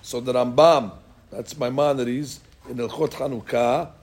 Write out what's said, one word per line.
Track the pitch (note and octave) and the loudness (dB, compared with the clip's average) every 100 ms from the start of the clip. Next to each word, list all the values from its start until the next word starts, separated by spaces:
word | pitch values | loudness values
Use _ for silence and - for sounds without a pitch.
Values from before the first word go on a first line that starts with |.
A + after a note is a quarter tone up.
So | - B2 | -8 -8
the | B2 | -2
Rambam, | B2 B2 B2 E3 D3+ A2 - - - - | 0 2 6 8 6 2 -12 -20 -20 -16
that's | - A#2+ D3+ | -14 -12 -6
Maimonides, | B2 C3+ D3 C#3 A#2+ B2+ D3 - - - - | -4 0 0 0 -2 -4 -6 -12 -20 -20 -14
in | C3 | -8
Hilchot | A#2 - D#3 | -8 -4 -4
Chanukah | - C3+ B2 - A#2 A#2+ C#3 D#3+ - | -4 -6 -6 -4 0 2 0 -2 -12